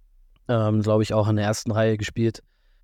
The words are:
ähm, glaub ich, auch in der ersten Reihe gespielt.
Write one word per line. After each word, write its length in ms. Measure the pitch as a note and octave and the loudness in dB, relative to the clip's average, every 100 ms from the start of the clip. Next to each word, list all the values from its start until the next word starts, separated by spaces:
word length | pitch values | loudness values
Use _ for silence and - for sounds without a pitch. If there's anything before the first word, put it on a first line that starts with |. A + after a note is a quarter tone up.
| _ _ _ _ - | _ _ _ _ -4
ähm, 320 | A#2 G#2+ G#2+ | 0 2 0
glaub 180 | G#2+ G#2+ | 2 2
ich, 140 | G#2+ | 2
auch 140 | G#2+ G#2+ | 0 2
in 80 | G#2+ | 0
der 80 | G#2 | 0
ersten 240 | A2 - | -2 -2
Reihe 260 | G#2+ A2+ A2 | 0 0 0
gespielt. 460 | G#2 - A2+ - _ _ _ _ | -4 -2 -2 -2 _ _ _ _